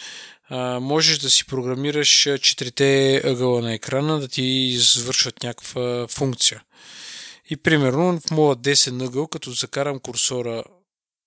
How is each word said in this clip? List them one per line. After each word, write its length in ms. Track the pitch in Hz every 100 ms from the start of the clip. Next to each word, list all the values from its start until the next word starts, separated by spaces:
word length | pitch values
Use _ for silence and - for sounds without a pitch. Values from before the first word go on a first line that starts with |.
| - - - - -
а, 300 | 131 127 123
можеш 380 | 131 156 156 151
да 120 | 139
си 160 | - -
програмираш, 840 | 131 123 131 143 147 143 - 147
а, 100 | 139
четирите 840 | - - 127 - 139 135 135 135 139
ъгъла 360 | 123 127 120
на 120 | 117
екрана 460 | 110 - 135 151 156
да 80 | 131
ти 140 | -
извършват 1000 | 131 131 127 123 113 117 120 127 127 -
някаква 640 | 123 - - 127 123 123 117
функция. 560 | - 139 120 - 110 _ _ - - - - - - -
И 80 | 151
примерно 640 | - 156 135 135 180 170 -
в 40 |
моя 240 | 156 147 123
десен 460 | 135 143 - 123
ъгъл, 260 | 127 127 160
като 240 | 127 127
закарам 480 | 120 131 143 143 135
курсора 640 | - 113 - 127 117 113 - _ _ _ _ _